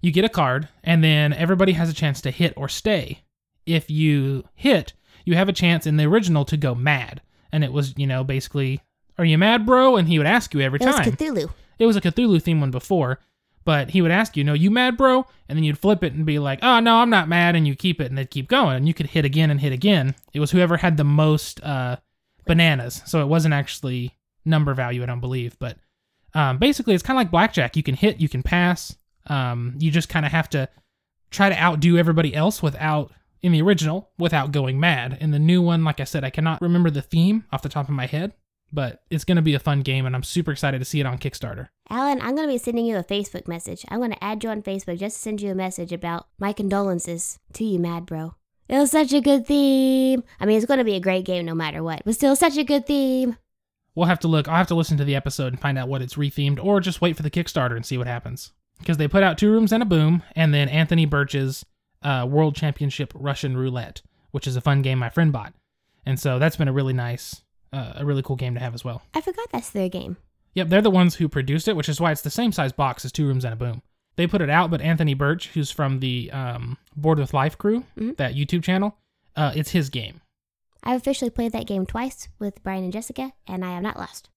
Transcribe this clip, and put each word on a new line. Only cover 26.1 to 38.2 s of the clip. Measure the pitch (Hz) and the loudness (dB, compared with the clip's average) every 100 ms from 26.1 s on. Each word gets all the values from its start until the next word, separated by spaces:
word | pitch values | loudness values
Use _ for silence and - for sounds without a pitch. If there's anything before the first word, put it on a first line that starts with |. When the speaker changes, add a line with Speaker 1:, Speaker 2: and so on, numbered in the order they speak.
| _ _ | _ _
Speaker 1:
um, | 156 143 131 | 0 0 2
basically, | 247 285 233 | 2 2 2
it's | 185 | 0
kinda | - 262 | 2 0
like | 202 | 2
blackjack. | 165 220 - 120 - | 2 2 2 0 -2
You | |
can | 151 135 | -2 0
hit, | 208 - | 0 2
you | 160 | -2
can | 131 | -2
pass. | - 175 175 175 - - _ _ - | 0 2 2 0 -6 -18 _ _ -6
Um, | 143 123 120 120 135 | -4 -2 -4 -6 -2
you | 160 | 0
just | 156 156 | 0 0
kinda | 160 151 | -2 0
have | 165 156 | -2 -2
to | 151 131 _ _ _ _ _ _ | -4 -4 _ _ _ _ _ _
try | - 196 | 2 2
to | 185 | 4
outdo | 170 156 165 170 | 2 4 4 6
everybody | 170 165 156 | 4 2 2
else | 147 170 - | 2 0 0
without, | 156 139 156 151 143 _ _ _ | -4 -2 -2 -2 -4 _ _ _
in | 180 | 2
the | 160 | 4
original, | 175 185 156 175 - - | 4 2 2 -4 -8 -4
without | 170 156 139 | 0 0 0
going | 147 131 135 | -2 -2 2
mad. | 170 139 120 131 | 2 2 -2 -4
In | 151 | -2
the | 147 | 2
new | 156 180 | 4 4
one, | 175 165 | 4 2
like | 160 147 | 0 -2
I | 135 | -4
said, | 156 | -4
I | 135 | -4
cannot | - 160 160 | -2 -2 -2
remember | 180 175 170 | 0 2 2
the | 143 | 0
theme | - 165 175 220 208 | -2 2 2 2 -2
off | 135 | -8
the | 147 | -6
top | 147 139 | -6 -4
of | 139 | -4
my | 127 | -4
head. | 147 | -4